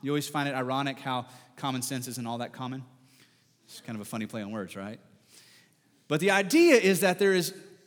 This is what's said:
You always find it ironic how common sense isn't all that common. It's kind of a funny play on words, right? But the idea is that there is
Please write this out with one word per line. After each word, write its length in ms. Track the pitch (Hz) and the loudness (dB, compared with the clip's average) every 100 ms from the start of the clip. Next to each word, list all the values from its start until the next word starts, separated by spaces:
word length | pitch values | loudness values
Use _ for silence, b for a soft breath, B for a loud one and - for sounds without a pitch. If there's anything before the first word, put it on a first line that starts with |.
You 80 | 135 | -2
always 160 | 147 143 | -2 -2
find 200 | 151 143 | -4 -2
it 60 | |
ironic 440 | 131 127 131 139 131 | -2 -2 -2 -2 -6
how 280 | 139 127 120 B B - | -6 -6 -6 B B -8
common 260 | 139 131 | -4 -4
sense 260 | 123 135 127 | -4 -6 -8
isn't 180 | 120 117 | -8 -8
all 120 | 117 | -6
that 140 | 120 | -8
common. 320 | - 127 131 127 _ b b b b b b _ | -10 -10 -10 -14 _ b b b b b b _
It's 140 | - | -20
kind 120 | - | -12
of 60 | 110 | -12
a 40 | |
funny 220 | 101 117 107 | -8 -8 -8
play 160 | 117 | -8
on 80 | 101 | -8
words, 240 | 110 92 | -8 -10
right? 240 | 98 98 117 _ _ b b b b b b b _ _ | -10 -12 -14 _ _ b b b b b b b _ _
But 120 | 151 | 0
the 120 | 190 | 4
idea 440 | 196 196 311 339 254 | 4 4 6 8 8
is 240 | 190 185 | 6 4
that 180 | 185 180 | 2 4
there 160 | 202 | 4
is 200 | 185 165 - - - | 4 0 -6 -20 -20